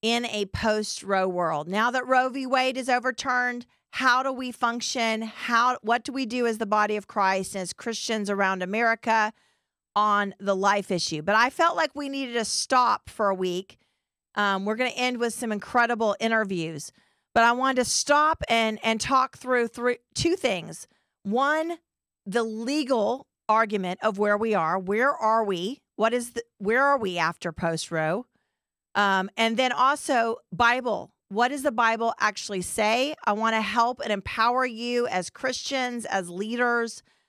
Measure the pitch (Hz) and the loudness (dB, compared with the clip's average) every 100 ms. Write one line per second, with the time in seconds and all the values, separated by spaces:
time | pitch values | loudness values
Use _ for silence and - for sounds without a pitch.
0 | 220 233 240 208 196 - 233 214 214 - | 0 0 -2 -4 -4 -2 0 0 -2 -8
1 | 196 196 190 180 170 156 151 196 233 247 | -2 0 0 0 0 -2 -2 0 0 0
2 | 247 254 254 254 262 254 262 262 254 247 | 2 2 2 -2 -2 0 0 -2 0 0
3 | 240 254 277 247 247 240 240 _ _ - | 0 -4 -2 0 0 -4 -12 _ _ 0
4 | 262 254 262 262 254 240 240 233 - 262 | 2 4 2 -4 -8 -2 -2 -2 -4 -2
5 | 226 220 220 - - 233 247 247 208 233 | 0 -2 -6 -10 0 2 2 0 0 -2
6 | 233 262 262 247 233 220 214 214 208 208 | -2 -6 -4 0 0 0 0 2 2 -2
7 | 202 - 190 190 190 196 180 - - 226 | -4 0 2 2 -2 -6 -8 -8 -8 -6
8 | - 220 202 196 196 190 180 214 233 226 | -4 -4 -2 0 0 0 -4 0 0 0
9 | - 226 214 - _ _ _ _ _ - | 0 0 0 -4 _ _ _ _ _ 0
10 | 214 208 202 - 196 190 202 202 190 180 | 2 2 0 -4 -2 2 4 2 0 -4
11 | - 156 156 214 247 - 349 262 311 277 | -2 -4 2 4 4 4 2 2 -2 -2
12 | 285 277 262 233 214 - - 254 247 208 | -8 -6 -4 -4 -2 -4 0 2 4 2
13 | - - 208 190 185 180 190 - _ _ | -4 -2 0 2 -2 -4 -8 -20 _ _
14 | _ _ _ - 202 196 202 220 254 - | _ _ _ -2 0 0 -2 -2 -2 0
15 | 247 247 233 220 233 214 - 254 233 233 | -2 0 -2 -2 -4 -6 -2 2 2 2
16 | 220 202 226 226 208 190 160 160 - _ | 0 0 0 0 0 -2 -4 -8 -12 _
17 | _ _ _ - 233 247 262 254 240 - | _ _ _ 4 4 4 2 2 0 0
18 | - 285 302 330 - 226 220 220 226 220 | 2 4 4 2 0 2 2 0 -2 -2
19 | - 269 262 - 247 254 233 - 240 247 | 2 2 2 -4 -2 0 0 -2 -2 -2
20 | _ - 339 359 - 185 160 165 - _ | _ -2 0 2 0 -2 -6 -16 -18 _
21 | _ _ 196 220 277 311 320 339 _ _ | _ _ -4 0 2 0 -2 -6 _ _
22 | _ _ - 208 226 220 233 294 254 247 | _ _ -4 -2 -2 -4 -2 -2 0 0
23 | 208 254 - _ _ 220 226 208 185 185 | 0 -2 -6 _ _ 2 4 0 -2 -2
24 | 220 196 208 208 226 208 160 185 185 208 | -2 2 2 2 2 2 2 0 -2 0
25 | 262 - 220 226 214 185 185 277 _ - | 2 2 2 2 2 -2 -4 -8 _ -2
26 | 220 240 240 - - _ 202 233 277 277 | 0 0 -4 -10 -12 _ 0 2 4 2
27 | 208 175 165 170 175 160 170 165 - 165 | 0 0 -2 -2 -8 -4 -2 -2 -4 -2
28 | 156 185 247 _ _ _ _ _ _ - | 0 -2 -6 _ _ _ _ _ _ 0
29 | 202 190 190 - 226 226 254 247 254 285 | 2 2 0 0 0 2 0 2 2 2
30 | - 262 226 226 _ 170 233 254 247 208 | 0 0 2 -2 _ 0 2 2 -2 -4
31 | - _ _ 196 240 277 277 226 226 226 | -6 _ _ 0 0 0 -2 2 2 2
32 | 226 - 214 202 - 196 180 - 214 233 | 0 2 0 -2 -6 -6 -4 0 2 2
33 | 277 302 - 208 226 220 208 220 233 247 | 0 -2 -2 0 0 0 -2 2 0 0
34 | 233 202 - - 226 247 254 220 240 240 | -2 -4 -4 0 2 2 0 -2 -2 -2
35 | 240 180 175 - 247 254 - 269 247 240 | 0 -2 -4 -6 -4 -4 -4 -4 -4 -4
36 | 220 196 175 175 214 240 247 240 233 - | -4 -4 -4 -6 -6 0 0 0 -2 -8
37 | _ _ | _ _